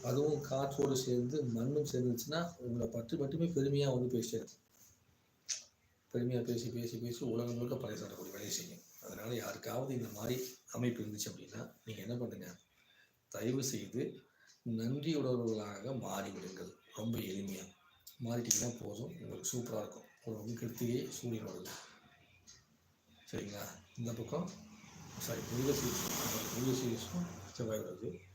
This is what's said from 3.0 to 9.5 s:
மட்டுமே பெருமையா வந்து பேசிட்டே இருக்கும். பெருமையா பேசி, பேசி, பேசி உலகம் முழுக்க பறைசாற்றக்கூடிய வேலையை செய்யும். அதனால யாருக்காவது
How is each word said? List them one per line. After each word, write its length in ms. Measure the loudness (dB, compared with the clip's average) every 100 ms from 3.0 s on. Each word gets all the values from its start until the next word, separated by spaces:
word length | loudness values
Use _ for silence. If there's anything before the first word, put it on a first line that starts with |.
| -2 0
மட்டுமே 280 | 2 4 4
பெருமையா 540 | 6 6 6 6 6
வந்து 180 | 4 2
பேசிட்டே 180 | 2 -2
இருக்கும். 280 | -4 -14 _ -20 -20 _ _ _ _ _ -6 -6 -6 _ _ _ _
பெருமையா 300 | 0 2 2
பேசி, 260 | 2 0 0
பேசி, 280 | -2 -4 -4
பேசி 280 | -4 -2 0
உலகம் 300 | 2 2 0
முழுக்க 200 | 0 -2
பறைசாற்றக்கூடிய 560 | -2 -4 -6 -8 -8
வேலையை 180 | -6 -4
செய்யும். 300 | -4 -4 -12 -16 -16
அதனால 340 | -12 -8 -2 -2
யாருக்காவது 580 | -2